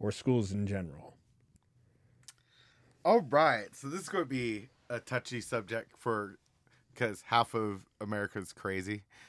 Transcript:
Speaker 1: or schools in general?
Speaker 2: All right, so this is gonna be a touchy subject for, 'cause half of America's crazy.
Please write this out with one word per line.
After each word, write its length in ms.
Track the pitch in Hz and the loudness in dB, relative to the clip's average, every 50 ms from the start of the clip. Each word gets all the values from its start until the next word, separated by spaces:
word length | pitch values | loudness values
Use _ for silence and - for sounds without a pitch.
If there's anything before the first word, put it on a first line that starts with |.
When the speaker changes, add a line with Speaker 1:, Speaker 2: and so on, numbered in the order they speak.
Speaker 1:
or 100 | 107 104 | -4 -4
schools 400 | - - - 131 127 120 107 92 | -4 -2 0 2 2 2 2 0
in 160 | 98 104 104 | -2 -2 -2
general? 500 | 98 101 95 90 78 71 76 - - - - _ _ _ _ _ _ _ _ _ _ _ _ _ _ _ _ _ _ _ _ _ - - _ _ _ _ _ - _ _ _ _ _ _ _ - | -2 -2 -4 -4 -6 -10 -14 -18 -20 -20 -20 _ _ _ _ _ _ _ _ _ _ _ _ _ _ _ _ _ _ _ _ _ -20 -20 _ _ _ _ _ -20 _ _ _ _ _ _ _ 6
Speaker 2:
All 160 | 170 220 233 | 6 6 6
right, 480 | 170 120 135 147 160 151 123 110 101 - | 6 6 6 6 8 8 6 4 0 -6
so 140 | - - 139 139 | -12 -12 -10 -8
this 120 | 160 190 | -8 -8
is 80 | - - | -6 -4
gonna 160 | 196 185 160 | -2 -2 -2
be 460 | 123 135 127 123 113 110 104 107 - _ _ _ - | 0 -2 -2 -2 -2 -2 -4 -8 -14 _ _ _ -8
a 80 | 123 113 | -8 -8
touchy 420 | - - 131 120 - - 127 117 | -4 -4 -4 -4 -4 -4 -6 -8
subject 520 | 101 - 127 117 101 87 113 113 - - - | -4 -4 -4 -4 -2 -4 -6 -6 -6 -8 -12
for, 440 | - - 123 113 107 104 98 101 - _ _ _ _ _ _ _ _ _ _ - | -6 -2 0 0 0 0 -4 -8 -14 _ _ _ _ _ _ _ _ _ _ -4
'cause 260 | - 123 110 101 - - | -2 -2 -2 -2 -4 -2
half 280 | - 120 117 113 - - | 2 4 4 4 4 0
of 320 | 113 110 104 101 95 - _ _ - | -2 -2 -2 -4 -6 -10 _ _ -10
America's 520 | 107 104 107 104 101 98 - 107 92 - | -6 -4 -2 -2 -2 -4 -4 -6 -8 -10
crazy. 520 | - - - 98 95 95 90 101 107 104 - _ - - - | -10 -8 -4 -4 -2 -2 -2 -4 -6 -6 -8 _ -20 -20 -20